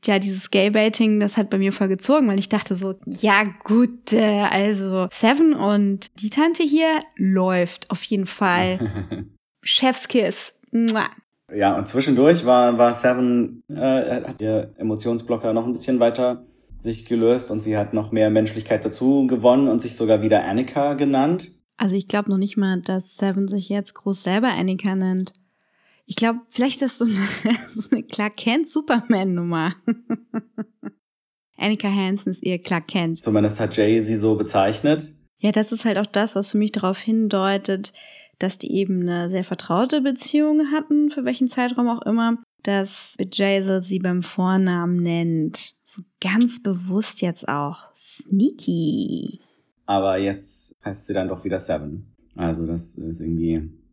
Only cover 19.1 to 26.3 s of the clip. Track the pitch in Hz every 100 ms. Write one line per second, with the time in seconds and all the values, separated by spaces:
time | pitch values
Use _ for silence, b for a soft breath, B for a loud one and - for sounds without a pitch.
19.1 | 139 131 127 117 127 135 113 117 - 113
20.1 | 107 107 104 - 104 127 - 143 139 143
21.1 | 135 143 180 - _ _ - 202 190 190
22.1 | 208 208 190 202 202 196 185 175 190 185
23.1 | - 196 190 196 202 185 202 202 - -
24.1 | 196 - 196 247 214 185 185 202 190 185
25.1 | 185 185 _ _ _ _ _ _ _ _
26.1 | - 226